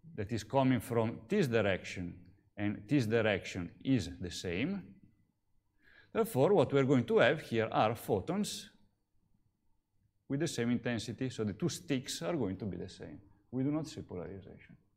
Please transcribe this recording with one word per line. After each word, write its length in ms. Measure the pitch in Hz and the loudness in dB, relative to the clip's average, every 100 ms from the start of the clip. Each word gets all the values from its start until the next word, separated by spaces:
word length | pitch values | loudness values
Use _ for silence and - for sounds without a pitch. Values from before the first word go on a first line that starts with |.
| - | -16
that 160 | - 101 | -10 -6
is 140 | 117 | -6
coming 340 | - 135 131 123 | 0 2 4 2
from 400 | - 117 113 - - | 0 0 0 -4 -2
this 200 | 208 151 | 0 2
direction 640 | 113 101 90 - - 90 90 - _ _ - | 4 4 0 -4 -8 -8 -10 -20 _ _ -4
and 260 | 104 104 104 | -4 -4 0
this 180 | 147 110 | 2 4
direction 640 | 117 110 98 - 95 85 - | 2 2 0 -2 -8 -8 -8
is 260 | - 131 92 - | 0 0 0 -6
the 100 | 90 | -8
same. 500 | - 95 87 143 196 - - - _ _ _ _ _ _ _ _ - _ | -6 -4 -2 -2 -4 -10 -20 -20 _ _ _ _ _ _ _ _ -20 _
Therefore, 420 | 208 220 - 151 | -2 0 4 4
what 180 | 202 131 | 6 6
we're 120 | 139 | 4
going 200 | 131 135 120 | 6 4 4
to 120 | 220 | 6
have 220 | 123 156 | 6 4
here 280 | - 113 110 | 0 0 0
are 240 | - 110 113 | 2 2 0
photons 760 | - 107 - 185 202 - - _ _ _ _ _ _ _ _ _ _ _ _ _ _ _ _ | 0 -2 0 -2 -2 -6 -12 _ _ _ _ _ _ _ _ _ _ _ _ _ _ _ _
with 100 | 139 | -2
the 80 | 139 | -2
same 240 | - 117 | 0 0
intensity, 600 | 120 123 117 113 113 131 | 0 0 -2 -4 -4 -4
so 120 | - | -2
the 100 | 107 | -4
two 160 | 95 170 | 0 -2
sticks 540 | - - 135 131 - | -4 -2 -2 -2 -6
are 140 | 170 170 | -4 -2
going 200 | 104 95 | -2 -2
to 60 | |
be 120 | 110 87 | -4 -6
the 120 | 95 | -10
same. 300 | - 87 78 - - _ | -12 -14 -14 -20 -20 _
We 140 | 123 | -2
do 80 | 135 | 0
not 160 | 151 147 | -2 -4
see 140 | - | -10
polarization. 760 | 87 92 78 95 90 - - - _ | -10 -8 -8 -12 -14 -20 -20 -20 _